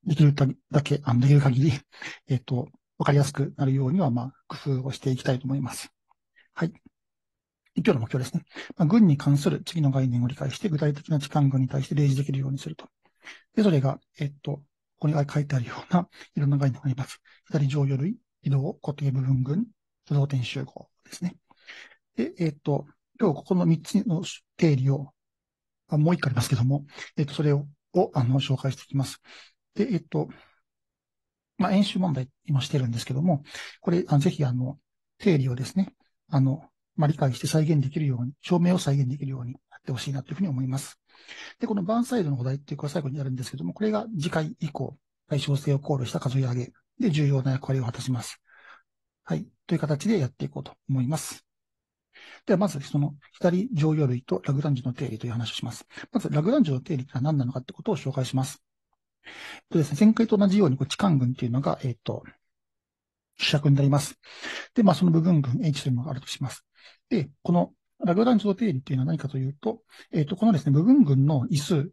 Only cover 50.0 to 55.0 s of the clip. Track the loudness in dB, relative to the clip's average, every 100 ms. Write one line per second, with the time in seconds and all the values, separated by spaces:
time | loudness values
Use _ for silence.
50 | 0 0 -2 -4 -10 -8 -14 -14 -4 -2
51 | 0 -2 -6 -14 _ _ _ _ _ _
52 | _ -20 -20 -10 0 2 2 -2 -4 -2
53 | -2 -4 _ -2 0 2 0 0 2 2
54 | 2 0 -4 -4 -2 -2 0 -2 -2 -6